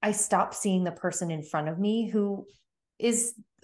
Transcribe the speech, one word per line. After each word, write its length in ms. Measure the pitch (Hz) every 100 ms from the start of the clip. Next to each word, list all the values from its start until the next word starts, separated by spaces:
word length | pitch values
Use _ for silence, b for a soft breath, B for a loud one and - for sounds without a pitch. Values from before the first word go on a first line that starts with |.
I 120 | 214
stop 400 | 202 - 185 -
seeing 320 | - 202 185 175
the 80 |
person 380 | 170 180 - 170
in 120 | 156
front 240 | 151 156 156
of 100 | 165
me 300 | 208 226 208
who 400 | 214 202 196 - b _ _ _ -
is 380 | 233 233 - - - _